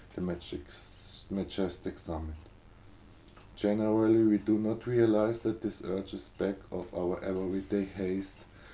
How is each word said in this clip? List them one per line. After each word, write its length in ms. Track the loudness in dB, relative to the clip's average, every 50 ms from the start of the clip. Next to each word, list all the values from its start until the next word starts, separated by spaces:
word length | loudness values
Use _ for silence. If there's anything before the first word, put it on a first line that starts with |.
| -20 -12 -8
the 60 | -4
magic, 440 | -4 -2 -4 -4 -6 -8 -10 -10 -10 -12 -16 -16 -14 -14 -14 -14 -12 -12 -12 -12 -10 -6
majestic 680 | -4 -4 -4 -2 -2 -2 -2 -2 -2 -6 -8 -10 -10 -8
summit. 380 | -8 -6 -6 -6 -6 -6 -8 -10 -14 -18 -20 -20 -20 -20 -20 -20 -20 -20 -20 -20 -20 -20 -20 -20 -20 -20 -20 -20 -20 -20 -6
Generally, 680 | 0 2 2 2 4 4 4 4 6 6 6 6 6 6
we 140 | 6 4 4
do 200 | 4 2 2 2
not 300 | 2 0 -2 -2 -2 0
realize 540 | 4 6 6 6 6 6 4 2 2 0
that 200 | -2 -2 -2 -2
this 220 | -4 -6 -6 -6 -6
urge 280 | -4 -4 -4 -4 -6 -8
is 160 | -10 -10 -10 -4 -2
back 160 | 0 0 0 -2 -8 -8
of 200 | -8 -8 -8 -6 -4
our 280 | -2 0 0 0 -2 -2
everyday 640 | -2 -2 -2 -2 -2 -2 -2 -2 0 0 0 0
haste, 600 | -2 -2 -2 -2 0 0 -2 -4 -6 -10 -18 -20 -20 -20 -20 -20 -20